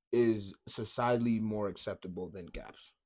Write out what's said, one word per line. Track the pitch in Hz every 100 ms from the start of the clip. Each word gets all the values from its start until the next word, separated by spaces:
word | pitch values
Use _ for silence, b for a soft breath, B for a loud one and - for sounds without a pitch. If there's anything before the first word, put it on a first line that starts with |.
| -
is | 117 117 107 98 - -
societally | - 107 - 120 123 117 113
more | 110 107 101
acceptable | 92 - 95 90 90 90
than | 98 82
gaps. | - - - - _